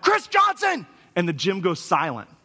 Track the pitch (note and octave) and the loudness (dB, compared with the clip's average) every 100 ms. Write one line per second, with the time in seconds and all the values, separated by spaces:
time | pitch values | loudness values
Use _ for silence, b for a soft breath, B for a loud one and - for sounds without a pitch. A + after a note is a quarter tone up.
0 | - G#4 - G4+ G4+ F#4+ G4+ E4 E3 b | 4 2 2 2 2 2 -2 -2 -8 b
1 | b - F3 D3+ E3 F#3+ F3+ D#3+ - D#3+ | b -2 -2 -2 -2 0 -2 -4 0 0
2 | D#3+ A#2+ G#2 - | 0 -6 -12 -20